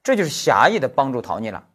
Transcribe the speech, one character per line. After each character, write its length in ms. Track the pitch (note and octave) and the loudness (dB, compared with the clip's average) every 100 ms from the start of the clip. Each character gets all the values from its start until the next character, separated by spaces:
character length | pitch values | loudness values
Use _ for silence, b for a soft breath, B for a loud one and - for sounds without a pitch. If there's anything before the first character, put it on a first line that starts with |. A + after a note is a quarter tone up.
这 140 | - A#3+ | -2 0
就 80 | |
是 60 | D#3+ | 0
狭 360 | - - G#2 C#3+ | -2 0 4 4
义 120 | A3 | 2
的 100 | C3+ | -2
帮 240 | - C3+ | -2 -2
助 80 | B2 | -4
逃 180 | A2 F2+ | -6 -6
匿 120 | A2 | -8
了 160 | F#2 - | -10 -16